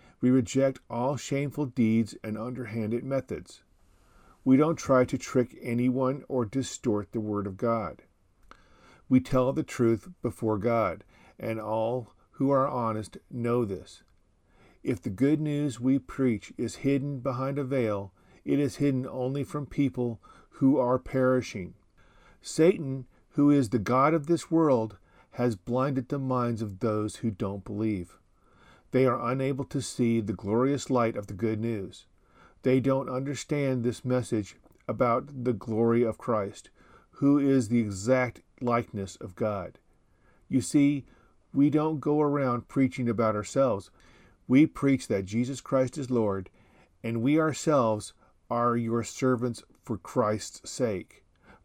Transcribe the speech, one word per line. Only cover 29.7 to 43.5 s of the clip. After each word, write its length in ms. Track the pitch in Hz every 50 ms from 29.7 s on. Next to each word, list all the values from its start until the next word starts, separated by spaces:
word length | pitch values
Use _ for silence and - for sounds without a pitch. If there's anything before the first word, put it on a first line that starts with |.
| - 139
see 400 | - - - - 120 117 117 113
the 140 | 104 104 95
glorious 560 | - 95 98 110 120 127 139 143 127 - -
light 260 | 131 120 117 113 117
of 120 | - - -
the 60 | 101
good 260 | 92 113 110 110 107
news. 440 | 113 117 113 101 92 87 - - - _ _ _ _ _ _ _ - - _ _
They 180 | - 127 131 131
don't 300 | 113 135 135 135 135 131
understand 760 | 127 131 135 143 131 - - - 151 147 139 135 131 123 113
this 200 | 120 110 - -
message 520 | 123 127 127 110 - 120 107 95 - - - _ _ _ _ _
about 580 | - 113 101 127 117 117 131 139 147 143 127 117
the 100 | 127 113
glory 480 | 98 - 117 110 110 117 117 117 120
of 160 | 120 113 107 -
Christ, 500 | - 127 113 107 98 107 - - - - _ _ _ - - - _ _
who 260 | _ - 139 143 143 143
is 300 | 139 139 135 131 110 101
the 120 | 120 120
exact 600 | 110 104 95 92 98 123 131 127 123 117 - - _ _ _ -
likeness 560 | 123 120 117 120 117 - - 101 98 92 -
of 200 | - - 95 90
God. 420 | - 117 107 104 95 87 - - _ _ _ _ _ _ _ _ _ _ _ _ _ _ -
You 120 | 131 127
see, 440 | - - - 147 143 143 147 135 - - _ _ _ _ _ _ _ _
we 180 | - 139 143 151
don't 300 | 139 151 151 156 160 135
go 200 | - 147 147 151
around 460 | 151 143 143 143 135 123 120 117 -
preaching 420 | - - 135 135 127 - 131 123 117
about 280 | 107 113 113 110 104
ourselves. 540 | 104 104 -